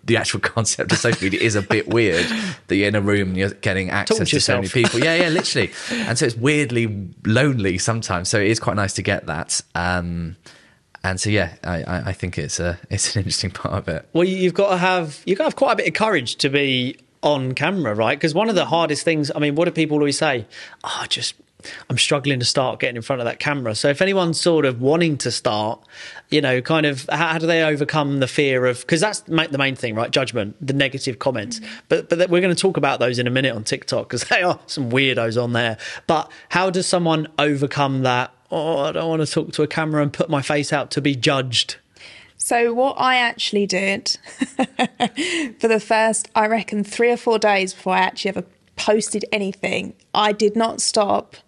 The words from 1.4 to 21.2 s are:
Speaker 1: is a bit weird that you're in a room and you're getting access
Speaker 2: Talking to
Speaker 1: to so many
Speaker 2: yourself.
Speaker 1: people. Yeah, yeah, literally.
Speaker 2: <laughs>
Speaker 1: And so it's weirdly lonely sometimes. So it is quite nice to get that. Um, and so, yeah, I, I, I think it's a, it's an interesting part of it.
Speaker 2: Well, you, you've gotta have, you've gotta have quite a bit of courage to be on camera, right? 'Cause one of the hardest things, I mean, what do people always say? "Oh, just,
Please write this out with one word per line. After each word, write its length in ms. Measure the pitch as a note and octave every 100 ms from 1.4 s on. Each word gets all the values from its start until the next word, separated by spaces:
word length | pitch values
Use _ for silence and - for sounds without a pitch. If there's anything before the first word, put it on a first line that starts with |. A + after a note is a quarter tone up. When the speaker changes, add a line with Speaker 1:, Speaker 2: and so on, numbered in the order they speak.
Speaker 1:
is 140 | A2+
a 80 | G2+
bit 240 | F#2 G#2+ -
weird 380 | D3+ G#2+ E2+ F2+ A3 G3 C#3+ -
that 80 |
you're 140 | F#2+ G2+
in 80 | G#2
a 40 |
room 280 | G2+ G2+ F#2+
and 80 | F#2
you're 140 | G2
getting 400 | - G#2+ F#2+ F#2
access 260 | G2+ G2+ A3
Speaker 2:
Talking 80 | -
to 100 | D3
Speaker 1:
to 40 |
so 140 | -
many 120 | B2 F#2+
Speaker 2:
yourself. 180 | B2+ A2+
Speaker 1:
people. 120 | A#2
Yeah, 100 | D#3+
yeah, 140 | E3 F3
literally. 420 | D#3+ - C#3+ F#2+ -
Speaker 2:
<laughs> 100 | -
Speaker 1:
And 280 | A#3 G#3+ A#2
so 80 | D3
it's 80 |
weirdly 720 | A2+ C3+ D3+ C3+ A#2 A2+ G2+ F#2 -
lonely 540 | - A#2 C#3+ B2 G2 F#2
sometimes. 500 | - A2+ - F2+ F2+
So 100 | G#2+
it 80 | G2+
is 100 | A2+
quite 160 | -
nice 200 | G#2 G2
to 80 | -
get 240 | G2 G2+ -
that. 340 | D#2 - - - E2+
Um, 580 | F2 F2+ E2+ F2 E2 F2+ - - _ _ _ -
and 160 | F#2+ F#2
so, 100 | G#2
yeah, 240 | G#2 E2+ -
I, 220 | - E2+
I, 180 | - F2+ B1+
I 60 |
think 240 | F#2 F#2 E2+
it's 220 | D2+ -
a, 220 | F2 F2 -
it's 240 | G2 -
an 60 | G#2
interesting 320 | F#2+ - F#2+
part 220 | - -
of 120 | G2 F#2+
it. 200 | D#2+ -
Speaker 2:
Well, 120 | D#3+
you, 120 | F3+ F#3+
you've 160 | F3+
gotta 240 | F3 G3+ F#3
have, 440 | F#3 F#3 D#3+ -
you've 140 | - G3
gotta 100 | D#4
have 60 | -
quite 180 | C4
a 20 | G#3+
bit 100 | E3+
of 80 |
courage 400 | - A3 F3+ A#2+ -
to 120 | C#3+
be 480 | C#3+ C#3 B2+ B2+ - _ _
on 300 | D3 C#3+ C3
camera, 400 | B2+ D#3 G3 B2+
right? 240 | G#2 A2 D3
'Cause 140 | E3
one 140 | D#3+ A3
of 80 | F#3+
the 80 | B2
hardest 380 | E3 D#3+ C#3+
things, 260 | E3 D#3 C#3+
I 40 | D3+
mean, 160 | D3
what 120 | D3 F3
do 40 |
people 260 | E3 D3+ D3+
always 200 | D3 C#3
say? 280 | D#3 B2+ G#2 - - -
"Oh, 220 | - - -
just, 260 | -